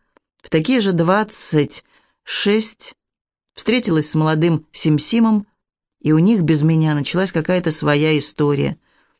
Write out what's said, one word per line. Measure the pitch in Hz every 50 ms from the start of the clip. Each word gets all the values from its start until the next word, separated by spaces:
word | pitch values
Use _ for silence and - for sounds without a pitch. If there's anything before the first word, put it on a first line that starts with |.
| _ _ _ _ _ _ _ _
в | - -
такие | - 160 160 247 262 240
же | 202 196
двадцать | 175 165 165 175 196 214 214 208 - - - - 160 151 143 - - - - _ _ _ _ _ _ _
шесть | _ - - - - 202 214 220 220 - - - - - - _ _ _ _ _ _ _ _ _ _ _ _
встретилась | - - 214 247 247 240 190 160 156 147 -
с | -
молодым | 156 156 156 156 156 165 175 165 156 - _
Симсимом, | - - - 156 151 143 - - 226 233 226 220 220 208 208 - _ _ _ _ _ _ _ _ _ _
и | - 147
у | 156 160
них | 175 214 233 196
без | 160 151 160 143
меня | 151 160 160 160 156 156 147
началась | 147 135 - - 180 196 185
какая-то | - 160 151 - 180 180 180 160
своя | 151 - 147 147 147 147 156 156 156 143
история, | - - - - 147 143 143 139 143 139 - - _ _ _ _ _ _ _